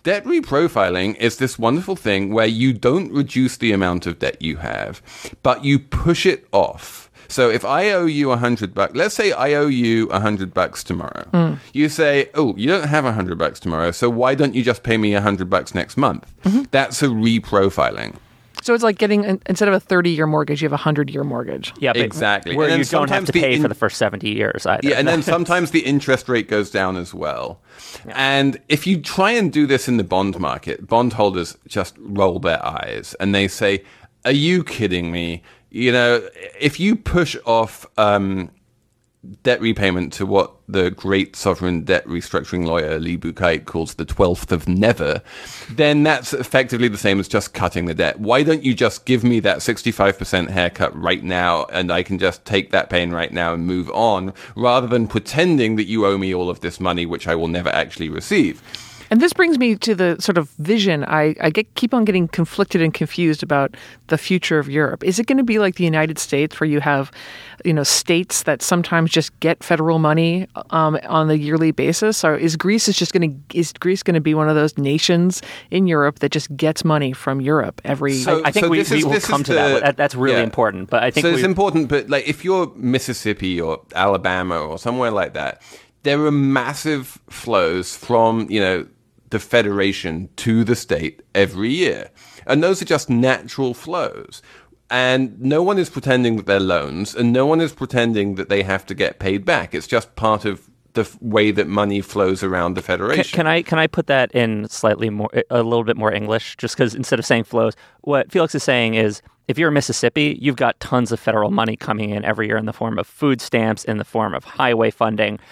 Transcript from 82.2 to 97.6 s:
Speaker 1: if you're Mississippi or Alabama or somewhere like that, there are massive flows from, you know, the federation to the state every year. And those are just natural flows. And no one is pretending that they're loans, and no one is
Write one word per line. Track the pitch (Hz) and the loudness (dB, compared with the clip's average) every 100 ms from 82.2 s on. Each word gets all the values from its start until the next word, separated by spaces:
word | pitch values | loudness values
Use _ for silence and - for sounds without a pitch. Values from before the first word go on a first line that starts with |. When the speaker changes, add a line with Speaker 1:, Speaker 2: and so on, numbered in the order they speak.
| 120 | -2
Speaker 1:
if | 147 | -4
you're | 180 185 156 - | 0 0 -2 -2
Mississippi | 127 127 - 120 107 101 92 87 | 0 0 -2 -6 -4 -2 -2 -2
or | 80 78 - 90 | -2 -6 -6 0
Alabama | 98 95 92 92 92 82 | 2 2 0 -2 -2 -4
or | 78 82 | -6 -8
somewhere | 120 123 120 | -6 -2 -2
like | 101 78 73 | -2 -4 -4
that, | 69 - - - _ _ | -8 -10 -18 -20 _ _
there | 143 143 151 | -2 2 2
are | |
massive | 147 139 135 123 143 156 147 127 - - | 2 2 2 -2 -4 -4 -4 -6 -18 -20
flows | - - 104 82 90 90 - | -12 -2 0 2 0 -4 -8
from, | - 117 113 113 107 | 0 2 4 2 0
you | 104 | 0
know, | 95 90 - _ _ _ - | 0 0 -4 _ _ _ -6
the | 110 | -6
federation | - 120 104 101 98 92 90 80 95 - | 2 2 2 2 0 -2 -4 -6 -8 -6
to | 120 113 | 2 2
the | 110 120 | 2 0
state | - 78 78 - - | 0 -2 -4 -8 -4
every | 98 98 92 113 | 0 0 0 -2
year. | 156 160 58 - _ - - - | 0 0 -2 -8 _ -20 -10 0
And | 139 | 2
those | 170 185 | 2 0
are | 180 | 0
just | 156 - | -2 0
natural | 120 127 113 113 - 131 | 2 2 0 -4 -4 -4
flows. | 120 - 175 - - - - - - _ _ - | -4 -8 -6 -6 -8 -18 -20 -20 -20 _ _ -4
And | 123 127 131 131 87 | 0 2 2 0 -4
no | 131 151 | 0 2
one | 180 202 | 2 0
is | 175 | -2
pretending | - 139 127 120 110 | -4 0 2 2 0
that | 95 | 2
they're | 98 | 2
loans, | 95 87 71 78 104 | 4 0 0 -6 -6
and | - 120 | 0 2
no | 123 139 | 4 4
one | |
is | 160 | 2